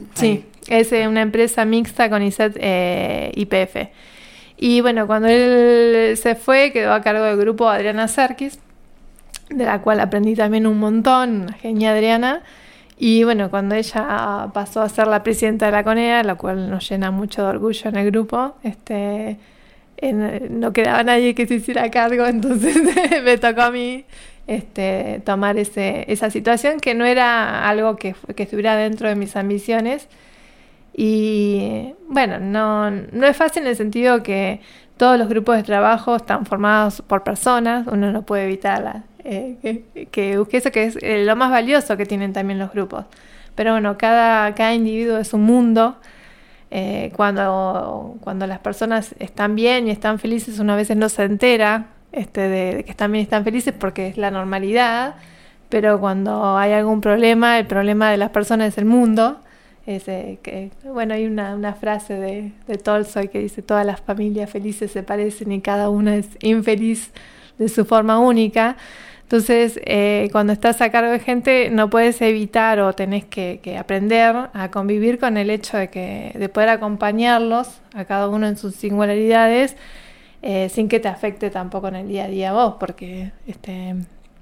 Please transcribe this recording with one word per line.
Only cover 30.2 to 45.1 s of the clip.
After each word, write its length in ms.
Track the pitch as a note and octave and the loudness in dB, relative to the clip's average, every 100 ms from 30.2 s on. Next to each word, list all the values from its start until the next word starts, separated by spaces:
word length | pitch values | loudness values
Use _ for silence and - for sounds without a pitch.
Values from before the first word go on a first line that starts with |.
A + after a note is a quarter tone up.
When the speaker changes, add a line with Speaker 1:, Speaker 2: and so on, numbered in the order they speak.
| _ _ - _ _ _ _ - | _ _ -20 _ _ _ _ -2
Speaker 1:
Y 960 | G#3+ A3 G#3+ G#3+ G#3 G3+ G3+ A3 B3 F#4 E4+ | 0 2 0 0 0 0 -2 -6 -8 -14 -4
bueno, 300 | C#4 A#3 - | 0 0 -2
no, 520 | F#3+ G#3+ G#3+ G#3+ G#3 | -4 -2 0 0 -2
no 360 | G3+ - A#3 C#4 | -4 -8 0 2
es 100 | C#4 | 4
fácil 260 | D#4+ D#4+ | 0 0
en 80 | C4+ | -2
el 60 | A3+ | -2
sentido 460 | G#3+ A#3 B3 A#3+ | -4 0 2 2
que 380 | G#3+ G3 F#3+ G#3 - - _ - | 0 -2 -4 -6 -12 -20 _ 2
todos 220 | B3 B3 | 4 4
los 100 | G#3+ | 2
grupos 280 | A3 A3+ A3+ | 0 2 0
de 80 | |
trabajo 500 | G#3 G3+ G#3 A3+ A#3+ A#3 | 2 2 4 2 0 -2
están 300 | - - G3+ | 0 -4 -2
formados 560 | G3 G#3 G#3+ G#3 - | 0 2 4 2 -2
por 220 | - G3 | -2 -2
personas, 640 | - G3+ B3+ A#3+ A#3 A#3+ A#3+ | -2 -2 0 2 2 -2 -2
uno 220 | G3+ G3+ | -2 0
no 100 | G#3+ | -2
puede 220 | G#3 G3+ | -2 -2
evitarla. 580 | F#3+ F#3+ G3 G3+ G#3+ A3 - - C#4 | -2 -2 -2 -2 -4 -10 -16 -16 -10
Eh, 300 | G3 B3+ B3 A3 A3+ - | -8 -8 -8 -8 -8 -10
que, 120 | - - | -18 -8
que 300 | - G3 G3 | -4 -2 0
busque 200 | G#3 B3+ | 0 -2
eso, 120 | C4+ | 0
que 140 | A3 | 0
es, 140 | A3+ A3+ | -2 -2
eh, 220 | - G#3+ | -4 0
lo 100 | G#3 | 2
más 160 | A3+ B3+ | 2 2
valioso 460 | B3 A#3 C#4+ C#4 G3+ | 2 2 0 -2 -4
que 100 | G3+ | -4
tienen 260 | G3+ G3 | -4 -4
también 260 | G3 G3 G3 | -4 -4 -4
los 120 | G3 | -6
grupos. 340 | G#3 F#3+ - - - - - - | -6 -6 -8 -12 -20 -20 -20 -12
Pero 180 | - A3 | -4 0
bueno, 240 | A3+ G#3 G3+ | 0 0 0
cada, 560 | A3+ A#3 A3+ A3 G#3 | 2 4 4 2 0
cada 200 | G#3 A3 | 0 0
individuo 440 | A#3 A3 A3 A#3 | 0 0 0 -2